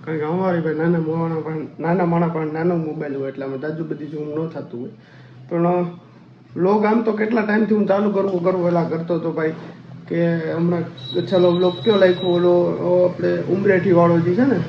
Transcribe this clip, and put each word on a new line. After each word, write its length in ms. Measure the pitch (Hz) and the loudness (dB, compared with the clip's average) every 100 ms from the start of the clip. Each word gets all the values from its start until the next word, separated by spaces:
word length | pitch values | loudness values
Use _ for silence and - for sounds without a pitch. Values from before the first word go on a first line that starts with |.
કારણ 140 | 156 156 | -6 -6
કે 60 | |
અમારી 360 | 151 180 190 170 | -2 -2 0 0
ભાઈ 140 | 160 | -2
નાના 240 | 151 165 175 | 0 0 0
મોણા 360 | 156 165 165 | 0 -2 -2
પણ, 320 | 160 151 156 139 - | -4 -6 -8 -10 -6
નાના 240 | 160 185 | -2 0
માણા 240 | 170 170 170 | 2 0 0
પણ 240 | 165 156 | -2 -4
નાનો 240 | 156 170 170 | -2 0 0
મોબાઈલ 400 | 156 156 147 139 | -4 -6 -6 -6
હોય 120 | 135 | -6
એટલે 160 | 135 | -8
અમે 140 | 135 135 | -8 -8
જાજુ 260 | 151 160 | -8 -8
બધી 220 | 160 147 147 | -8 -8 -10
ઝૂમ 380 | 151 147 151 | -10 -8 -6
ન 40 | 165 | -6
થતું 320 | 143 - 120 | -8 -12 -12
હોય. 100 | 127 - - - - - - | -12 -16 -20 -20 -20 -20 -6
પણ, 180 | 170 170 | 0 2
અ, 160 | 180 175 - - - - - - - | 2 -2 -8 -20 -20 -20 -20 -16 -2
વ્લોગ 280 | 185 214 | 2 2
આમ 180 | 214 233 | 2 2
તો 100 | 226 | 0
કેટલા 280 | 208 214 233 | -2 -2 0
ટાઈમથી 340 | 208 214 214 | 0 0 2
હું 140 | 214 190 | 2 2
ચાલુ 220 | 196 208 | 2 2
કરવું, 340 | 196 196 180 | 0 0 0
કરવું 240 | 175 185 175 | 0 0 2
એલા 160 | 175 | 0
કરતો 300 | 160 160 170 | 0 -4 -2
હતો 180 | 170 165 | -2 -2
ભાઈ, 200 | 156 160 160 - - - - - | -2 -4 -4 -14 -18 -20 -20 -6
કે 440 | 170 170 165 160 | 0 0 0 -2
હમણાં 300 | 156 170 175 170 - - 180 175 | 0 0 0 -4 -10 -4 -4 2
છેલ્લો 240 | 190 180 | 4 6
વ્લોગ 340 | 175 180 175 | 4 2 2
કયો 120 | 226 202 | 2 6
લાગ્યો, 320 | 185 175 180 | 6 4 0
ઓલો, 240 | 175 175 175 | 2 4 4
ઓ, 480 | 175 175 175 180 180 | 2 -2 0 2 2
આપણે 340 | 175 180 175 | 0 -2 -2
ઉમરેઠી 500 | 170 180 202 226 196 | -2 0 2 2 4
વાળો 260 | 170 170 170 | 4 6 4
જે 160 | 170 | 2
છે 60 | 180 | 2
ને 200 | 269 196 | 2 2